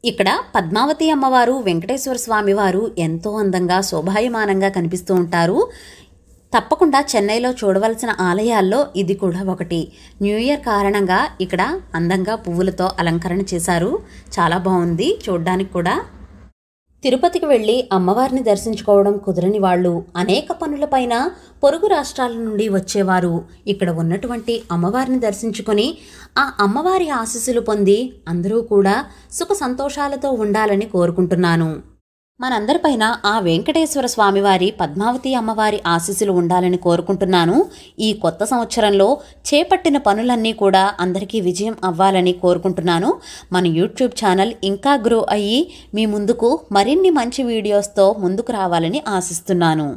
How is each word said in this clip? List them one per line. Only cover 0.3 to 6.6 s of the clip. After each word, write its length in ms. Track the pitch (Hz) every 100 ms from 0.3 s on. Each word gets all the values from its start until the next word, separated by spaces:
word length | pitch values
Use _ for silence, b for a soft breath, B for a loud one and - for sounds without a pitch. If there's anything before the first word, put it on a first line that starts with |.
| 320 - 226
పద్మావతి 540 | 170 208 277 302 320 302
అమ్మవారు, 400 | 269 254 240 269 208
వెంకటేశ్వర 480 | 170 190 262 262 247 226
స్వామివారు 580 | 214 202 196 196 180 226 226 160
ఎంతో 240 | 165 202 214
అందంగా, 360 | 202 185 180 180 196
శోభాయమానంగా 800 | 165 165 202 247 233 208 190 196 190
కనిపిస్తూ 340 | 170 180 - 185
ఉంటారు. 380 | 170 175 170 240 494 B B B B _ _ _ _
తప్పకుండా 440 | 233